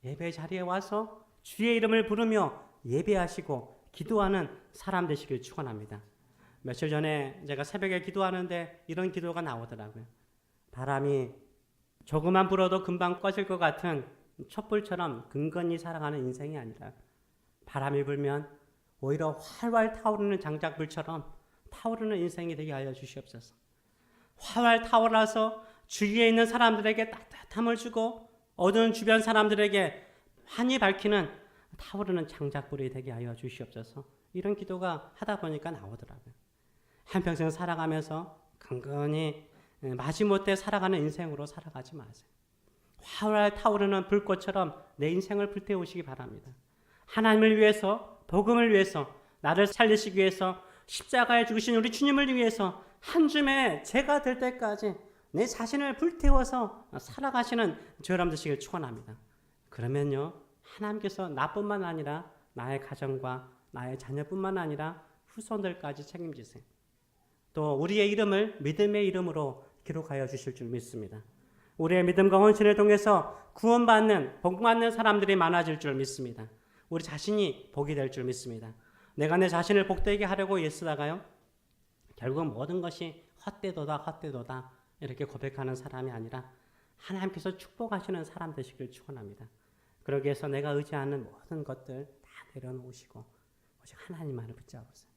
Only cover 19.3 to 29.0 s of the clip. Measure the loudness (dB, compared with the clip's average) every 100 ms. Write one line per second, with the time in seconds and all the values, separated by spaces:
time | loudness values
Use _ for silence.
19.3 | -4 -14 -6 0 2 2 0 -2 0 0
20.3 | -2 -4 -4 -6 -4 -8 -6 -8 -8 -10
21.3 | -18 _ _ -20 -8 -6 -4 -4 -2 -4
22.3 | -4 -8 -8 -6 -6 -8 -10 -14 -16 -18
23.3 | -20 -20 _ _ _ _ _ _ _ _
24.3 | _ -6 4 6 6 6 4 6 4 4
25.3 | 2 0 -2 -16 -20 _ -2 0 6 6
26.3 | 6 4 6 4 4 0 0 -2 -6 -16
27.3 | -20 -12 -2 0 0 -2 -2 -2 -4 -18
28.3 | _ _ 2 4 6 4 4